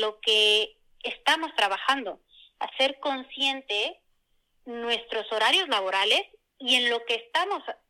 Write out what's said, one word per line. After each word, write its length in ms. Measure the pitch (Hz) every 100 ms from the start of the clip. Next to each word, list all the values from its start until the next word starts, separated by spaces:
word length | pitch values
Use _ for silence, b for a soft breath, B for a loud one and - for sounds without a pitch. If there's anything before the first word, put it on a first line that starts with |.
lo 180 | 214 208
que 560 | 233 214 214 214 214 _ _ _
estamos 500 | 247 - - 320 320
trabajando, 680 | - 202 196 - 269 202 - b b b -
hacer 400 | - - 269 277
consciente 1000 | 294 269 262 - 277 269 269 208 269 - _ _ _ _ _ _
nuestros 680 | 262 233 233 226 - 226 -
horarios 380 | 220 220 370 339
laborales 540 | 269 285 196 202 294 - - _ -
y 160 | 247
en 160 | 254 247
lo 140 | 233 233
que 80 |
estamos 480 | 233 - 320 381 349 - -